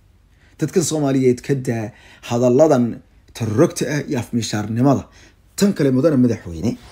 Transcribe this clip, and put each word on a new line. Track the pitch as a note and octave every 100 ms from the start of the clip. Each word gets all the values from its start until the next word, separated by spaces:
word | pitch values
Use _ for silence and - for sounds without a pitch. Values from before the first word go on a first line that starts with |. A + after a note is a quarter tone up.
| _ _ _ _ _ -
Dadkan | D3 F#3+
Soomaaliyeed | D3 D#3 C#3+ C3+ C3 B2
ka | -
daa | C#3 B2+ A#2 A2 - - -
hadalladan | - A#2+ B2 B2 D#3+ C3+ A#2 - - _ - -
tarrogta | G#2+ G#2 E3+ - -
ah | D3
iyo | - C3
afmishaarnimada. | - A#2+ A2 G#2+ G2+ A2+ C#3 A#2 - - - _ _ -
Tan | G3+
kale, | F3+ C#3
mudane | B2+ D#3+ C#3
madaxweyne, | B2 A2+ F2+ E2 G#2 - -